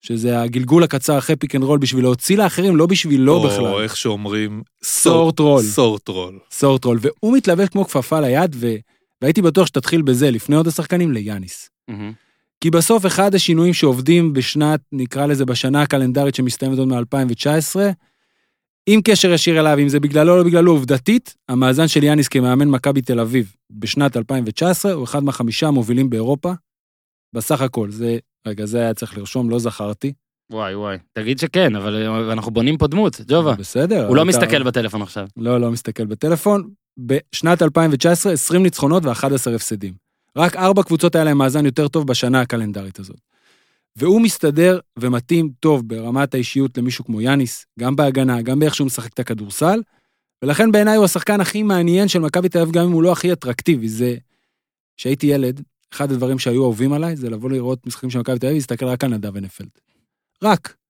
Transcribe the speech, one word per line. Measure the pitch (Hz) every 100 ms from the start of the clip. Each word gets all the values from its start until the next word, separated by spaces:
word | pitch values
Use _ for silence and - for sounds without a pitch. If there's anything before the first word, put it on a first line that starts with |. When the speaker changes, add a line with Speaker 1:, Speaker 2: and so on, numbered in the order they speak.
Speaker 1:
שזה | - 117 117 120
הגלגול | 117 120 127 160
הקצר | 170 139 - 143
אחרי | - 151
פיק | 143
אנד | 139
רול, | 135 147
בשביל | 131 131
להוציא | 127 123 - 202
לאחרים, | 196 - 190 165
לא | 170
בשבילו | 190 165 139 131
Speaker 2:
או | 165
Speaker 1:
בכלל. | 143 101 98 98
Speaker 2:
איך | 110 -
שאומרים, | 120 104 104 104 107 107 - _
Speaker 1:
סורט | - - 170 165 165 160
רול. | 147 143
Speaker 2:
סורט | 107 104 120 104 -
רול. | 92 90 98 _
Speaker 1:
סורט | - 139 135
רול. | 127 117
והוא | 131 - 214 254
מתלבש | 190 170 196
כמו | 196
כפפה | 196 143 120 160
ליד, | 143 131 180 135
ו-, | 120 110 - _ _ _
והייתי | 131 170
בטוח | 175 151 170
שתתחיל | 139 - 165
בזה, | 143 123 143
לפני | 113 - 151
עוד | 160
השחקנים, | 156 156 180 170
ליאניס. | 120 104 101 92 - - _ -
Speaker 3:
מהמם. | 104 104 110 _ _ _ _
Speaker 1:
כי | 165
בסוף | 165 165 226 190
אחד | 170 196
השינויים | 190 - 165 175
שעובדים | 170 151 123 131 170 165
בשנת, | 139 123 151 147 151 _
נקרא | 139 127 135 143
לזה | 143
בשנה | 131 120 131 143
הקלנדרית | 147 139 131 127 143
שמסתיימת | 135 127 - 135 131
עוד | 131
מאלפיים | 123 117 139 131
ותשע | 117 147
עשרה, | 156 151 190 202 185 _ _ _ _ _ _ _ _ -
עם | 214
קשר | 202 196 185
ישיר | 165 - 160
אליו, | 156 147
אם | 143
זה | 143
בגללו | 143 151 160
או | 180
לא |
בגללו, | 175 170 175
עובדתית, | 160 127 135 127 240 - - -
המאזן | 127 131 131 160
של | 151
יאניס | 147 151 135
כמאמן | 135 123 127 147
מכבי | 131 143 139
תל | 123 120
אביב | 113 127 101 _ _
בשנת | 107 107 - 143 127
אלפיים | 110 135 113
ותשע | - 170
עשרה | 180 202
הוא | 175
אחד | 123 147
מהחמישה | 139 127 117 107 156
המובילים | 139 110 123 135
באירופה, | 113 113 143 175 180 _ _ _ _ _ _ _
בסך | 113 - 147
הכל. | 131 123 104
זה, | 104 117 117 _ _ 113
רגע, | 104 107
זה | 117
היה | 117
צריך | 110 110 107
לרשום, | 98 131 120
לא | 117
זכרתי. | 117 - 104 104 139 143 _ _ _
Speaker 3:
וואי, | 110 101
וואי. | 98 104 95 _
תגיד | - 110 135
שכן, | 156 180 170 104
אבל, | 101 107
אה, | 110 113 113
אנחנו | 110 107
בונים | 113 120 156
פה | 151
דמות, | 170 208 - 107
ג'ובה. | 156 156
Speaker 1:
בסדר, | 107 95 127 165 208 107
Speaker 3:
הוא | 127
לא |
Speaker 1:
אתה | 170
Speaker 3:
מסתכל | 180 - 147
בטלפון | 127 123 110 104
עכשיו. | 98 - 95 -
Speaker 1:
לא, | 117 123
לא | 120
מסתכל | 117 - 104 110
בטלפון. | 107 151 165 208 202 185 202 _ -
בשנת | 120 139 - - 165 175
אלפיים | 160 156 165
ותשע | 139 170
עשרה, | 170 202
עשרים | 160 - 180
ניצחונות | 190 - 143 175
ואחד | 156 113 139
עשר | 139 123
הפסדים. | 117 - 107 98 92 _ _ _ -
רק | 175 180
ארבע | 185 196
קבוצות | 180 165 175
היה | 165
להם | 156 143
מאזן | 135 147 143
יותר | 127 147
טוב | 165 143
בשנה | 123 123 131
הקלנדרית | 123 117 107 101 98 95
הזאת. | 95 98 _ _ _ _ _ _ _ -
והוא | 147 208
מסתדר | 226 - 156 147 175 185 - -
ומתאים | 123 120 - 170 160 123
טוב | 156 147 113
ברמת | 113 113 131 139
האישיות | 131 123 139 135 127
למישהו | 123 120
כמו | 135 110
יאניס, | 120 143 123 - - -
גם | 120 139
בהגנה, | 143 135 131 120
גם | 117 135
באיך | 151
שהוא | - 139
משחק | 123 113
את | -
הכדורסל, | 123 110 104 - 160 214 214 _ _ _ _ _
ולכן | 131 147 226
בעיניי | 208 208 214
הוא |
השחקן | 196 175 - 208
הכי | 180 214
מעניין | 214 185 170 175 202
של | 180
מכבי | 156 175 180
תל | 170
אביב, | 165
גם | 165
אם | 175
הוא | 165
לא | 170
הכי | 170 175
אטרקטיבי. | 175 127 120 - 147 113
זה, | 110 123 120 _ _ _ _ _ _ _ _
כשהייתי | 123 139 147
ילד, | 143 127 135 - _ _
אחד | - 139
הדברים | 131 127 131
שהיו | 127 120
אהובים | 131 107 131
עליי, | 147 165 160
זה | 123
לבוא | 110 127
לראות | 135 123 127 -
משחקים | - 131
של | 123
מכבי | 117 123
תל | 127
אביב, | 156
להסתכל | 131 113 127
רק | 127
על | 135
נדב | 110 101 101
הנפלד. | 95 - 98 _ _ _ _ _ _ _
רק. | 208 190 - _ _